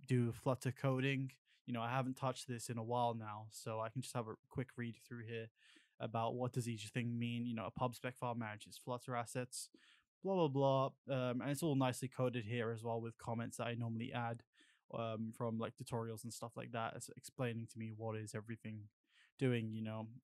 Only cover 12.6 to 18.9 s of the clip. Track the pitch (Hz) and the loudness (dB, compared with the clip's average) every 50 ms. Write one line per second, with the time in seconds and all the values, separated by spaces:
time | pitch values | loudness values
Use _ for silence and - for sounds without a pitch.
12.6 | 110 113 117 110 110 117 117 117 113 117 110 - - 127 113 117 117 110 - - | 2 2 0 0 0 0 0 0 -2 -4 -6 -6 -4 -2 0 0 -2 -2 -4 -2
13.6 | 117 120 117 117 117 113 113 113 117 - - 120 117 117 120 117 - _ _ - | -2 -2 0 0 0 0 -2 -2 -2 -2 -2 -2 0 -2 -2 -4 -8 _ _ -20
14.6 | - - _ _ _ - - - 117 113 110 110 113 110 110 - 123 113 113 110 | -20 -20 _ _ _ -6 -4 -2 -2 -2 -2 -2 -4 -4 -4 -2 -2 0 0 0
15.6 | 113 120 - - 131 - 127 117 113 113 110 107 - 120 - - 120 117 - 123 | -2 -4 -4 -8 -6 -4 -2 -2 -2 -4 -6 -8 -8 -10 -8 -8 -8 -8 -8 -8
16.6 | 120 120 117 113 113 - - 113 - - - - - - - - 131 120 113 117 | -8 -4 -2 -2 -2 -2 -4 -6 -10 -10 -12 -14 -14 -10 -4 -2 -2 0 0 -2
17.6 | 113 - - 113 113 110 110 107 113 113 110 110 110 104 - 110 104 113 113 - | -6 -6 -8 -8 -8 -8 -6 -6 -4 -4 -4 -4 -4 -6 -6 -6 -6 -6 -8 -8
18.6 | - 110 110 107 104 107 | -8 -8 -8 -10 -10 -14